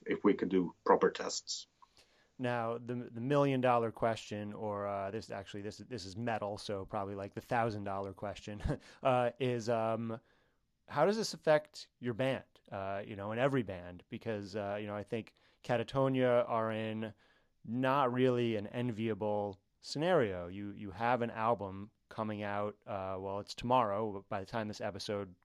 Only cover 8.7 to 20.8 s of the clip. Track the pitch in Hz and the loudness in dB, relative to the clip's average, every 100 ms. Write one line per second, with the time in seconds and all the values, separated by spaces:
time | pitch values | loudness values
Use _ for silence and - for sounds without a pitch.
8.7 | 139 - - 131 123 120 - 127 120 110 | -2 -6 -2 2 4 4 2 0 0 2
9.7 | 113 113 113 113 113 - _ _ _ _ | 2 2 0 -2 -6 -10 _ _ _ _
10.7 | _ - 143 170 220 202 160 - 151 151 | _ -6 2 4 4 -2 -2 4 4 4
11.7 | - - - 120 110 131 117 - _ - | -14 -18 -8 -4 0 0 0 -6 _ -12
12.7 | 101 98 98 113 101 101 113 139 135 101 | -6 -4 -4 -6 -6 -4 2 2 2 -2
13.7 | 92 87 87 - 117 113 104 101 104 101 | -6 -10 -14 -12 -10 -6 -6 -4 -6 -4
14.7 | 104 104 104 98 113 - _ _ _ - | -4 -6 -6 -4 -6 -6 _ _ _ 0
15.7 | 120 113 139 135 131 127 120 120 117 110 | 0 0 2 2 4 6 6 4 2 2
16.7 | 110 110 110 110 - _ _ _ _ 113 | 0 -2 -4 -6 -10 _ _ _ _ -6
17.7 | 120 131 139 131 123 131 123 120 107 101 | 0 2 4 4 6 6 6 4 0 -2
18.7 | 123 123 107 113 101 107 104 104 95 _ | -2 -2 0 0 0 0 0 -2 -6 _
19.7 | _ - 139 165 175 110 90 87 98 101 | _ -8 -2 4 4 4 0 -6 -6 -8
20.7 | 101 | -8